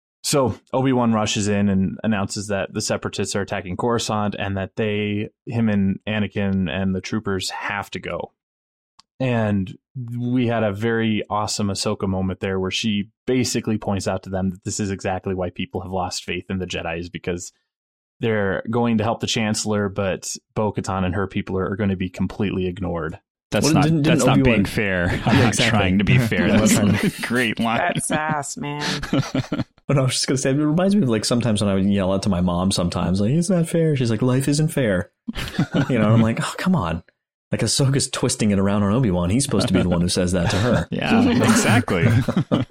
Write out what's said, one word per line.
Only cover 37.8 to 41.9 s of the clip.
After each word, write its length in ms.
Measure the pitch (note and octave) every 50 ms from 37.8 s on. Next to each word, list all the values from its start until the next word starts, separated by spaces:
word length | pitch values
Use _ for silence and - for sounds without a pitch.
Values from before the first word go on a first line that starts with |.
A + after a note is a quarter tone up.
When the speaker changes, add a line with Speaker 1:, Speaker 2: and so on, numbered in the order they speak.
| C#3 B2+ C3+ B2+ - -
Speaker 3:
twisting 440 | - - - A#2+ - - A#2 G#2
it 60 | G2+ G2
around 240 | F#2+ G2+ G2+ G#2 G2+
on 80 | G2 G#2
Obi-Wan. 340 | C3 C3+ G2+ F2 F2+ F2 F2
He's 160 | G#2 C3+ C#3
supposed 220 | - - G2+ F#2 -
to 60 | F#2+
be 80 | F#2
the 60 | F2 F2
one 120 | F2 E2+
who 80 | F2 F2
says 240 | - G2 F2+ F2
that 180 | F2+ F2+ E2+ -
to 40 | -
her. 320 | F#2 A2+ B2 - - - -
Speaker 2:
<laughs> 40 |
Yeah, 360 | - - - - - A#3 B3 A#3+
exactly. 720 | A#3+ B3 - B3 - - - D3 F#3 F3+ - -